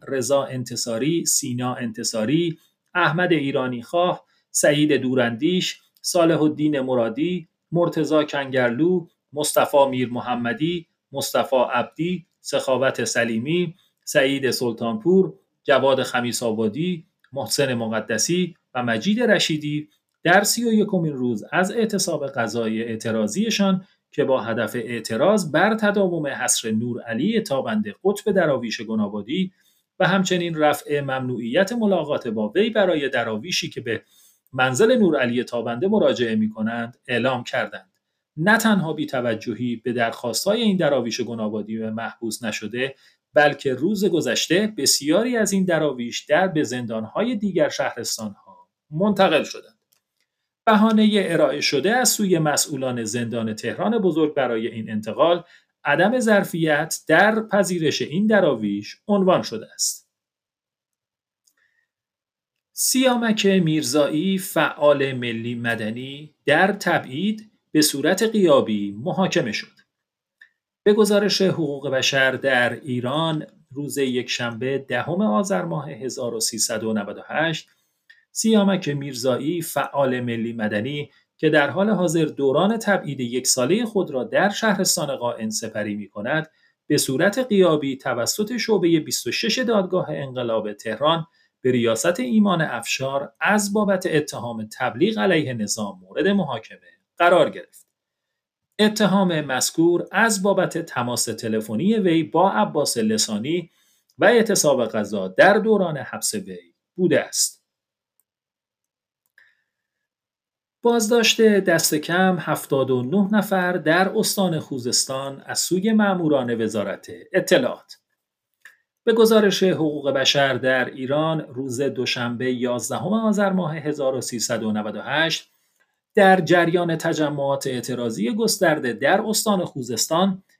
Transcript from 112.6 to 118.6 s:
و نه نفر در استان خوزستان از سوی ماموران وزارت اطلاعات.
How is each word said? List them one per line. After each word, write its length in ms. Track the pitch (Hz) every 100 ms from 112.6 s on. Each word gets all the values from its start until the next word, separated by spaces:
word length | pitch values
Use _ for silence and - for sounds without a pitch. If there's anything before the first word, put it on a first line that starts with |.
| - 139 127
و 120 | 127
نه 260 | 123 196 196
نفر 400 | 214 214 190 180
در 360 | 180 151 175 190
استان 500 | 214 220 - 180 156
خوزستان 840 | - 131 120 - - 135 135 135 -
از 120 | 120
سوی 340 | - 185 214
ماموران 680 | 220 202 180 156 139 120 113
وزارت 440 | 107 107 98 87 - 87 -
اطلاعات. 640 | 185 180 165 - 87 - - _ _ _ _ _ _